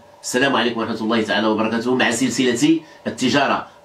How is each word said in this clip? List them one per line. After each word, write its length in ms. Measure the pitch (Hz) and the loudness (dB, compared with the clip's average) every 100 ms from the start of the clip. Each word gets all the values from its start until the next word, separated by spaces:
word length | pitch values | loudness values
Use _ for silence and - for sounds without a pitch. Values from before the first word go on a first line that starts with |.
| - - | -14 -16
السلام 320 | - 127 139 120 | -4 0 2 2
عليكم 240 | 120 113 | 0 -2
ورحمة 220 | 113 107 | -4 -4
الله 200 | 110 117 | -2 0
تعالى 260 | 104 101 110 | 0 0 0
وبركاته، 480 | 107 110 113 120 127 | 0 0 -2 0 0
مع 160 | 117 | 0
سلسلة 680 | 117 131 110 123 117 151 165 - - - | 0 -2 0 0 2 2 2 -2 -10 -10
التجارة 600 | - 127 143 131 95 - - | -4 0 2 2 -2 -6 -10